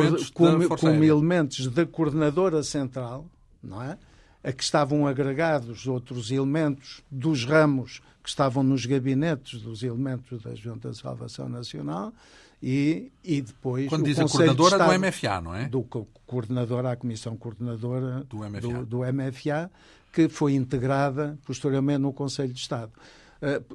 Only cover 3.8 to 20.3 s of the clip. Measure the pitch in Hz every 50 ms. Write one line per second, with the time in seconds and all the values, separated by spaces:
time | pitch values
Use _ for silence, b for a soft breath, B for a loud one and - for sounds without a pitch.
3.8 | 127 139 185 - b b b b b b b b b 139 127 - - - - 156
4.8 | 147 135 147 147 147 139 131 135 139 139 135 139 165 165 156 139 117 117 113 98
5.8 | - 131 127 123 123 - 131 123 110 104 135 135 135 135 143 165 156 147 135 -
6.8 | - - - - - - 139 131 120 160 156 127 117 127 156 160 151 147 139 131
7.8 | 117 - - - b b b b b - - - 139 135 120 139 135 131 135 127
8.8 | 120 120 139 135 123 135 131 135 156 170 151 - 123 - 127 113 107 113 113 104
9.8 | 127 127 117 117 139 135 127 120 123 - 127 113 110 120 120 107 104 120 113 113
10.8 | 120 127 117 - - 131 127 117 120 110 - - 135 127 120 120 120 - - 151
11.8 | 143 147 151 180 208 220 - b b b b b b b b b - 127 131 143
12.8 | 143 151 165 180 247 269 _ _ - 185 151 139 131 107 - _ - 131 123 131
13.8 | 139 135 160 156 151 147 139 147 160 143 - - 170 156 131 127 165 175 202 190
14.8 | 175 160 185 185 190 185 - - - 113 98 90 85 82 87 101 131 127 117 131
15.8 | 120 - - 120 101 - _ _ _ - 127 123 110 104 127 123 123 113 123 123
16.8 | 127 127 120 127 127 120 113 110 - 117 113 101 - 120 110 92 123 120 117 110
17.8 | 117 120 127 131 131 127 127 131 139 127 110 107 107 104 104 101 117 120 120 123
18.8 | 123 110 120 123 127 127 135 139 131 135 127 - - 151 143 156 170 185 _ b
19.8 | b b b b b b b 170 160 156